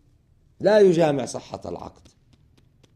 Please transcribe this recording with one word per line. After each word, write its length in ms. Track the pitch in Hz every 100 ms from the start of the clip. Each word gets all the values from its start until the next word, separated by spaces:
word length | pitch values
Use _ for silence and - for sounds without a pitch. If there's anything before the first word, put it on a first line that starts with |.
| _ _ _ _ _ -
لا 200 | 180 214
يجامع 460 | 196 165 160 139 117
صحة 360 | 120 - 98 90
العقد، 420 | 82 85 - _ _ _ _ _ _ _ _ _